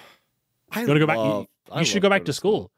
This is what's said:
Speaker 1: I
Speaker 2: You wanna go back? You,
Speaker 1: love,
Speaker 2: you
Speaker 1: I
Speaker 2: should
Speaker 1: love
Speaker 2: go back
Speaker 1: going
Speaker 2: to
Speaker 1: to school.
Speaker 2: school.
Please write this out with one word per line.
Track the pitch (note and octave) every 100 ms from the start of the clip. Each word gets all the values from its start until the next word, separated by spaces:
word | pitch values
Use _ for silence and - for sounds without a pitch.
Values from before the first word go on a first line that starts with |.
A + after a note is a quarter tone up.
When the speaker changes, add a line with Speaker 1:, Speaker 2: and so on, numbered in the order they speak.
| - _ _ _ _ _ _
Speaker 1:
I | G#3+
Speaker 2:
You | A#3
wanna | D3
go | D#3
back? | D#3
You, |
Speaker 1:
love, | G#2+ G#2 F#2+ _ -
Speaker 2:
you |
Speaker 1:
I | D#3
Speaker 2:
should | E3 G3+
Speaker 1:
love |
Speaker 2:
go | G3
back | G3
Speaker 1:
going | D#3
Speaker 2:
to |
Speaker 1:
to |
school. | C3+ F#3+ G3
Speaker 2:
school. | F#2